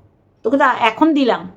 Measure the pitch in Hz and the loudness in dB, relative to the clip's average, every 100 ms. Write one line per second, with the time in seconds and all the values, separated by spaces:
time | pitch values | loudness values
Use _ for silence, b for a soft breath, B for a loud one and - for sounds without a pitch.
0 | _ _ _ _ 220 - 269 233 226 220 | _ _ _ _ -2 0 2 0 -2 0
1 | 311 294 247 180 180 | 2 2 0 -2 -6